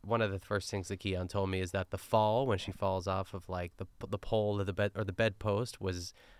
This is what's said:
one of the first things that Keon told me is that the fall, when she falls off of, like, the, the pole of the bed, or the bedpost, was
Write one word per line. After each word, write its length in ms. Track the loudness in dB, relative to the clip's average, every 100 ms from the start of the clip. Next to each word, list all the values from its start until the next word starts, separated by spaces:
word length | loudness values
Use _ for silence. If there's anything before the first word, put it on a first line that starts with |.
one 180 | 0 2
of 80 | 2
the 80 | 0
first 320 | 0 -2 0
things 160 | -4 -4
that 100 | -4
Keon 300 | -2 -2 0
told 220 | 0 2
me 80 | 0
is 120 | 0
that 200 | -2 -2
the 60 | -6
fall, 480 | 2 4 6 4 2
when 100 | 0
she 140 | -2
falls 360 | -2 0 0 0
off 260 | -2 -2 -10
of, 120 | -8
like, 260 | -6 -6 -8
the, 80 | -14 -12 -6
the 80 | -6
pole 420 | 0 2 2 2
of 60 | 0
the 80 |
bed, 180 | 2 0 0
or 80 |
the 80 | -4
bedpost, 680 | 2 0 2 0 0 -2 -4
was 340 | -4 -4 -8 -14 -20